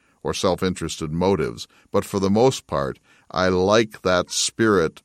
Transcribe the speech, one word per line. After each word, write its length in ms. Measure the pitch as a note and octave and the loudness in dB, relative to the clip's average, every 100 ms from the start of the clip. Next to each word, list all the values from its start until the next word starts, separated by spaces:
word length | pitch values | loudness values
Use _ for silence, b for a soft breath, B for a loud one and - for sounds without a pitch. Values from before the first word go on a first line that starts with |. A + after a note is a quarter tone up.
| _ _ | _ _
or 100 | D2 | -8
self-interested 800 | D#2+ G2 F2 F#2+ F2+ D#2+ - D#2 | -2 -2 0 -2 -4 -8 -8 -6
motives. 560 | E2 F#2 F#2 B1 A1+ - b b | 0 2 2 -2 -6 -16 b b
But 140 | G2+ - | -4 -2
for 140 | G2+ | -2
the 100 | G2 | 2
most 380 | G#2 C3 - - | 4 2 2 -4
part, 320 | D2 C2+ - b b b | -4 -4 -8 b b b
I 180 | - F#2 | -2 0
like 520 | F#2 F#2+ A2 A2 - | 2 2 2 0 -2
that 300 | F#2 F2+ F2+ | 0 0 0
spirit 720 | - - - A2+ F#2+ D#2 - | -4 -4 0 2 2 0 -4